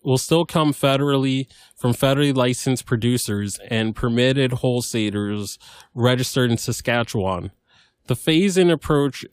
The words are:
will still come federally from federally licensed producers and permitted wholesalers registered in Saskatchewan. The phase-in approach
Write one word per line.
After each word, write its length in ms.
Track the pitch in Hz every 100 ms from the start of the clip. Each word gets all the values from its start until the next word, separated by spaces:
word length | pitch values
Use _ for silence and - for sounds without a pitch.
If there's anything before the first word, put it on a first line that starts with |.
will 160 | 143 127
still 280 | - 160 165
come 260 | 170 151
federally 720 | 139 139 135 143 139 135 131 135 - _ -
from 160 | 123
federally 420 | 117 135 139 143
licensed 520 | 131 123 123 135 127 -
producers 720 | 117 120 123 - 101 101 - -
and 240 | 113 110
permitted 600 | 107 123 117 127 135 131
wholesalers 1040 | 123 131 123 120 117 107 104 104 104 98 - - - -
registered 580 | - 120 127 127 139 123
in 60 | 117
Saskatchewan. 960 | - 117 - 120 113 113 95 90 95 _ _ _ _ _ -
The 100 | 123
phase-in 540 | - 160 202 180 175
approach 560 | 160 - 147 143 - -